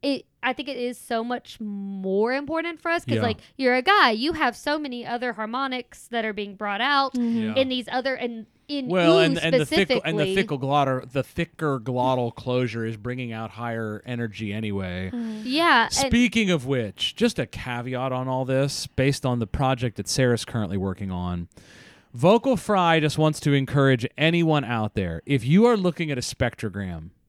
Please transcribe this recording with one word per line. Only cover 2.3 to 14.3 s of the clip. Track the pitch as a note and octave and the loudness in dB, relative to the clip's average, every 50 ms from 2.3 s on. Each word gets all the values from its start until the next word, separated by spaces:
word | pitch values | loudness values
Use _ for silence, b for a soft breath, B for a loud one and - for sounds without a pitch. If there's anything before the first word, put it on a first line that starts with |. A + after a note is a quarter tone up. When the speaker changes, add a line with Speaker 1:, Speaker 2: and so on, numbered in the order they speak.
| B3+ | 0
Speaker 1:
important | C#4 D4 C4+ D#4+ D#4+ E4 E4+ E4+ D#4 | -2 -4 -4 -4 -4 -4 -4 -8 -6
for | _ E4+ | _ -2
us | E4 E4+ - | -2 -2 0
'cause, | - - | 0 0
Speaker 2:
Yeah. | - A3 | 0 2
Speaker 1:
like, | A#3+ A3 - B B B _ | 0 -2 -4 B B B _
you're | C4+ B3 B3 | 2 2 2
a | B3+ | 2
guy, | B3+ D#4 G4+ G#4 F4 B3+ | 4 4 6 6 6 6
you | A3 A3 A#3+ D4+ E4+ | 4 2 0 -2 0
have | D#4 D#4 B3+ A3 | 0 0 0 -2
so | - - D4+ D4 D#4 | -2 -4 -2 -2 -2
many | D4+ C#4+ B3 A#3+ A#3 | -2 -6 -8 -8 -8
other | - A#3+ A#3+ A#3+ B3 A3+ | -6 -6 -4 -4 -6 -6
harmonics | F#3+ A3 G#3+ A3+ B3+ C4+ C4+ B3+ B3+ A#3+ _ - - - - | -6 -8 -6 -4 -4 -4 -4 -4 -6 -8 _ -18 -20 -18 -6
that | A#3 A#3 A3 | -4 -4 -4
are | A3 G#3 | -4 -4
being | G3 G#3 G3+ G3+ | -6 -8 -8 -8
brought | F#3+ G#3+ G3+ G3+ G3 | -8 -6 -4 -2 -2
out | A#3 C#4 C#4+ C#4 C#4 C4 - | 0 2 2 2 2 0 0
Speaker 3:
Mm-hmm. | B3+ A#3+ A#3 A#3 A3+ | -2 0 0 0 0
Speaker 2:
Yeah. | A3 A3 A3 | -2 0 0
Speaker 1:
in | C4 C4+ C4 | 0 0 0
these | B3+ B3+ A#3 - | 0 -4 -4 -2
other, | - B3+ B3 C4+ C4 | -4 -2 -2 -2 -4
and | A#3 A#3+ A#3+ A#3 A3+ G#3+ _ _ _ _ _ | -4 -6 -8 -8 -8 -14 _ _ _ _ _
in | D4 C#4+ C4 B3+ | -6 -6 -4 0
Speaker 2:
Well, | E3+ F#3 F3 E3 E3 E3 | 2 4 6 6 6 6
Speaker 1:
ooh | |
Speaker 2:
and, | D#3+ E3 E3 E3+ | 6 4 2 2
and | - E3 E3 | 0 2 2
the | E3+ D3+ | 2 2
thick, | C#3+ - G3 G3 - | 2 2 2 2 2
and | C4 A#3 - D#3 E3 D#3+ | 2 0 0 -2 0 0
the | D3+ | 0
Speaker 1:
specifically. | F#3+ F#3+ | 2 2
Speaker 2:
thicker | F#3+ F#3+ - D3+ C3+ | 0 0 0 -2 -4
glottal, | B2+ C3+ C#3 D3 C#3+ C3+ C3 C3 - C3 | -2 2 2 2 4 2 0 -2 -4 -4
the | - C#3 B2+ | -4 -4 -4
thicker | - - - E3+ - _ - D#3+ D3+ C#3 C3 | -4 -4 -6 -6 -6 _ -4 -2 -2 -2 -2
glottal | G#2+ B2+ B2 B2 B2 C3 C3 B2+ B2 A#2 - | -4 -4 -2 0 2 2 2 2 0 -2 -4
closure | - - B2+ B2 B2+ B2+ A#2+ G#2 A#2 A2+ | -8 -4 -2 0 0 0 0 -2 -4 -4
is | A2+ A2+ G#2+ | -4 -6 -6
bringing | G#2 A#2+ B2 B2+ B2+ A#2+ | -8 -8 -6 -6 -6 -8
out | A2+ A2 A2+ G#2+ | -8 -8 -10 -10
higher | G2 A2 A#2+ A#2+ A#2 A2+ A2+ G#2+ G#2+ G#2 - | -10 -8 -6 -4 -4 -4 -4 -4 -6 -8 -8
energy | A#2+ B2 A#2+ A#2+ A2+ | -8 -6 -4 -4 -6